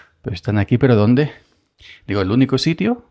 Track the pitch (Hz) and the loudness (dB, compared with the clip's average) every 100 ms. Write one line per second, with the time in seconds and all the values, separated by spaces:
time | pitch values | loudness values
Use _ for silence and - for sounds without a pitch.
0 | - _ - 92 - 104 98 120 135 113 | -20 _ -12 -10 -4 -2 0 0 2 4
1 | 104 123 147 - _ _ _ _ - - | 4 2 0 -6 _ _ _ _ -20 -20
2 | - 101 92 117 131 131 160 165 196 240 | -6 -4 -2 0 0 0 -2 -2 -4 -6
3 | - | -10